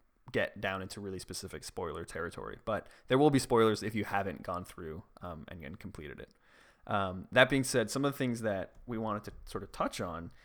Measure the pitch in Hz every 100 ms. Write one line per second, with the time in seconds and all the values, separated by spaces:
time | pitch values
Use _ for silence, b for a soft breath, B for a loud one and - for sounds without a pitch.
0 | _ _ - 117 95 101 101 95 92 -
1 | 101 92 - 90 95 78 - - 87 82
2 | 85 82 85 - 52 - - 104 - b
3 | b 131 151 139 - 117 110 104 107 107
4 | 98 101 95 - - 87 95 - 82 82
5 | - - 90 80 - 87 73 - - -
6 | 73 - - _ b b b b - 107
7 | 95 92 - 123 131 139 127 127 107 135
8 | 139 139 127 113 110 98 - - - 113
9 | 110 104 - - - 98 98 - 262 -
10 | 92 82 85 b